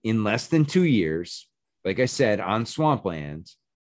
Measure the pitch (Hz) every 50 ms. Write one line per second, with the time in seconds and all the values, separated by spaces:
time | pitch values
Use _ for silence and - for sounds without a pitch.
0 | - 110 113 110 107 104 107 127 - - 165 160 151 143 - 185 180 160 131 104
1 | 85 78 78 85 87 - - - - _ _ _ _ _ _ _ _ 95 95 120
2 | 127 123 - - 135 110 104 101 95 92 104 113 117 - - - 156 151 143 113
3 | - 95 82 78 73 73 76 80 82 - - _ _ _ _ _ _ _